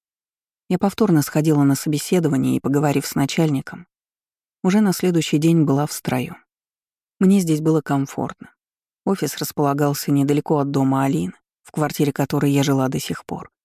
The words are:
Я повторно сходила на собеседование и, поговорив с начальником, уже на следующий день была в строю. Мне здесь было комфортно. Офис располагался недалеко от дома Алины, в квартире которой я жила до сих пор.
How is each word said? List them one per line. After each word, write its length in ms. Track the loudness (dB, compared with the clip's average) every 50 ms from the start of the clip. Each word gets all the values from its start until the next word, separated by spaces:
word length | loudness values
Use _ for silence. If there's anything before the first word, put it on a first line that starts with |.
| _ _ _ _ _ _ _ _ _ _ _ _ _ -4
Я 80 | -2
повторно 440 | 0 0 -2 0 0 2 4 4 2
сходила 420 | 2 0 0 0 2 2 4 4 4
на 120 | 2 2
собеседование 800 | 0 -2 -4 -4 -4 -2 0 0 0 0 0 0 0 0 0 -2
и, 40 | -2
поговорив 440 | -2 0 0 0 0 2 0 0 -2
с 100 | -2 -2
начальником, 720 | -2 -2 -2 0 0 0 0 0 -4 -6 -10 -16 -18 -20 _ _ _ _ _ _ _ _ _ _ _ _ _ _ _ -2
уже 160 | 0 2 4
на 140 | 2 2 0
следующий 460 | 0 0 0 0 0 0 0 -2 2
день 240 | 2 4 4 4 4
была 240 | 2 2 0 0
в 40 | -4
строю. 460 | -6 -8 -6 -4 -4 -4 -6 -8 -12 -18 _ _ _ _ _ _ _ _ _ _ _ _ _ _ _ 2
Мне 200 | 4 4 4 4
здесь 220 | 4 2 0 0
было 200 | 2 2 0 0
комфортно. 720 | 0 0 -2 -2 -2 -4 -6 -8 -8 -8 -8 -14 -20 -20 _ _ _ _ _ _ _ _ _ _ -4
Офис 320 | -4 -2 -2 -2 -6 -6
располагался 760 | -6 -10 -8 -4 -2 0 0 2 2 0 0 0 -2 -2 0
недалеко 480 | 0 2 2 2 0 0 0 0 0 0
от 100 | 0 0
дома 340 | 0 0 2 2 2 0 0
Алины, 300 | 0 0 -2 -4 -6 -8 _ _ _ _ _ _
в 80 | -10
квартире 420 | -4 -4 -4 -2 0 0 0 0 0
которой 380 | -2 -2 -2 0 0 2 2
я 100 | 2 2
жила 260 | 2 2 2 0 0
до 120 | 0 -2 -6
сих 260 | -6 -6 -10 -10 -10
пор. 240 | -12 -12 -12 -12 -18 _ _